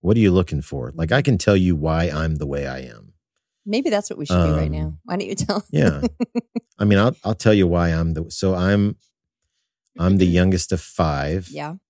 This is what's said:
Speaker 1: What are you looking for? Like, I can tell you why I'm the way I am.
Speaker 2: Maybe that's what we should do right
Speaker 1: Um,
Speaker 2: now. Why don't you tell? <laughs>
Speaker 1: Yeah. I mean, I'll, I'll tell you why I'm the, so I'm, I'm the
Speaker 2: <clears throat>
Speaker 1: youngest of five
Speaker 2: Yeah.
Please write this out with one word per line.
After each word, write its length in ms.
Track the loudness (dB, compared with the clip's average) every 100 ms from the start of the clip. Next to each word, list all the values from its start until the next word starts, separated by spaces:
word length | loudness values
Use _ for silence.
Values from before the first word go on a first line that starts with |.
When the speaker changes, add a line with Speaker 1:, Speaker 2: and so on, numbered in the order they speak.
Speaker 1:
What 140 | 2 4
are 40 |
you 100 | 4
looking 320 | 4 0 -4
for? 300 | -8 -10 -10
Like, 180 | -6 0
I 80 | 0
can 160 | 2 2
tell 220 | 4 4
you 180 | 4 0
why 280 | 0 0 0
I'm 280 | -2 -4 -4
the 100 | -6
way 200 | -6 -6
I 120 | -10
am. 340 | -14 -18 -20 _ _ _ _ _ -6
Speaker 2:
Maybe 240 | -4 -2
that's 180 | -2 -4
what 100 | -10
we 60 |
should 180 | -2 0 2
do 100 | 0
right 80 | -2
Speaker 1:
Um, 40 |
Speaker 2:
now. 260 | -4 -6 -8
Why 120 | -8 -6
don't 100 | -6
you 60 |
tell? 280 | -6 -2 -2 0
<laughs> 40 |
Speaker 1:
Yeah. 300 | 0 0 0 -4 -4 -6 -6 -8 -14 _ _
I 80 | 2
mean, 120 | 4
I'll, 160 | 4 0
I'll 120 | -6
tell 180 | 0 2
you 140 | 4 4
why 240 | 2 2
I'm 240 | 0 0
the, 160 | -2 -6
so 240 | -4 -2
I'm, 420 | 0 2 2 2 -2 _ _ _ _ _ _ _ _ _ -2
I'm 180 | 2 4
the 80 | 4
Speaker 2:
<clears throat> 120 | 4
Speaker 1:
youngest 320 | 2 0 -2
of 80 | -6
five 680 | -6 -2 -2 0 -2 -4 -6
Speaker 2:
Yeah. 240 | -10 -10 -12